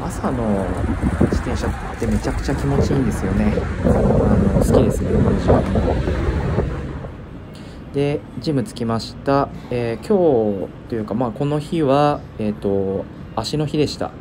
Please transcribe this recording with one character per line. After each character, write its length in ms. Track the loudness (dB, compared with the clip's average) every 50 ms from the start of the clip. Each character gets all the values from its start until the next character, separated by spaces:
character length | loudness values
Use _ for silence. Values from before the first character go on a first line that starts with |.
| -6
朝 260 | -6 -6 -4 -2 -2
の 340 | -2 0 0 0 0 0 0 -2 -2 -2 -2 -2 -2 0 0 -2 2 2
自 140 | 2 4 2
転 180 | 0 0 -2 -2
車 120 | -2 -2
っ 40 | -4 -4 -4 -6 -8 -6
て 80 | -4 -2
め 140 | 0 0 0
ち 80 | 0
ゃ 60 | 0 -2
く 100 | -2 0
ち 80 | 0
ゃ 40 | 0
気 120 | 0 0
持 100 | 2 2 2 4
ち 80 | 4 2
い 40 |
い 20 | 2
ん 60 | 2
で 60 | 2
す 140 | 0 0 -2
よ 60 | 0
ね。 220 | 2 2 2 2 2 0 -2 -2 -4 0 2
あ 40 |
の、 720 | 4 4 4 4 4 4 4 4 4 4 4 4 4 4 4
好 60 | 4
き 180 | 6 6 6 4
で 80 | 4
す 100 | 2 0
ね、 100 | -2 0 2
こ 180 | 2 4 4
の 80 | 2 2
時 80 | 4
間 140 | 4 4 4
も。 340 | 4 2 0 2 2 2 0 0 0 -2 -2 0 0 0 0 0 -2 0 0 0 -2 -2 -4 -6 -8 -8 -8 -10 -10 -12 -12 -14 -16 -16 -16 -16 -16 -16 -16 -16 -16 -16 -16 -16 -16 -6 -2
で、 260 | 0 0 0 0 -2 -6 -8 -12 -6
ジ 120 | -4 -2
ム 120 | 0 0 -2
着 80 | -2 -4
き 120 | -6 -2
ま 140 | -2 -2 -2
し 160 | -4 -6 -12
た。 320 | -6 0 2 2 2 2 0 -4 -12 -8 -4
え 260 | -4 -2 -2 -2 -4 -6
ー、 60 | -2
今 600 | 0 2 4 6 6 4 4 4 2 0 -2 -4
日 220 | -8 -10 -14 -10 -6
と 60 | -6
い 40 | -4
う 60 | -4
か、 80 | -2 -2
ま 120 | -2 -2
あ、 40 | -2
こ 140 | -2 -2 -2
の 120 | 0 0
日 240 | -2 -4 -2 -2 0
は、 380 | 2 4 4 4 4 4 2 0 -6 -14 -8
え 120 | -4 -2 -2
ー 40 | -2
と、 520 | -2 -2 0 0 0 0 0 -2 -4 -6 -8 -12 -14 -14 -8 -8
足 220 | -6 -6 -4 -2
の 80 | -2 -2
日 120 | 0 0
で 100 | 0 0
し 100 | 0 0
た。 140 | -6 -8 -8 -8 -12